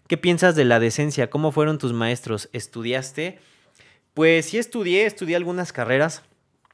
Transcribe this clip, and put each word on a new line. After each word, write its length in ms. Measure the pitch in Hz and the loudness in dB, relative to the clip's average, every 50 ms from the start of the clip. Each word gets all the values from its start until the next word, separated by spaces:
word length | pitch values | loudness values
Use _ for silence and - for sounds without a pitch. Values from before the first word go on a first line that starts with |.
| _ - | _ -6
"¿Qué 100 | 175 160 | -4 -2
piensas 380 | - 180 175 170 180 185 170 | 0 0 2 4 4 4 4
de 100 | 156 135 | 4 4
la 140 | 123 120 113 | 6 6 4
decencia? 500 | 113 117 110 - 147 151 139 - 120 113 | 4 2 0 0 -2 -2 -2 -2 -2 -2
¿Cómo 240 | - 143 156 156 135 | -2 -2 -2 0 0
fueron 240 | 156 151 151 156 147 | 0 0 0 0 -2
tus 160 | - 123 120 | -4 -4 -2
maestros? 560 | 117 117 113 123 120 - 120 113 104 - - | -2 -2 -2 -2 -4 -4 -6 -6 -6 -8 -10
¿Estudiaste?". 880 | - 120 - - - 117 113 120 123 131 131 135 - 147 160 180 190 - _ _ _ _ _ _ _ _ _ _ _ _ _ _ _ | -12 -12 -12 -12 -12 -8 -6 -4 -4 -4 -6 -8 -8 -8 -8 -8 -10 -14 _ _ _ _ _ _ _ _ _ _ _ _ _ _ _
Pues 340 | - 160 160 165 165 156 - | 2 4 4 4 4 2 -2
sí 100 | - 226 | -4 -4
estudié, 480 | 240 233 - 240 202 175 175 196 214 | -4 -4 -4 -4 -2 0 2 2 2
estudié 320 | 214 214 - 190 160 170 175 | 2 0 -4 -4 -2 -2 -2
algunas 340 | 175 175 175 180 180 165 | -2 -4 -4 -6 -6 -6
carreras. 520 | - - 120 113 127 135 151 165 156 - - _ _ _ _ _ _ _ _ _ | -6 -6 -2 0 2 2 2 0 -2 -6 -16 _ _ _ _ _ _ _ _ _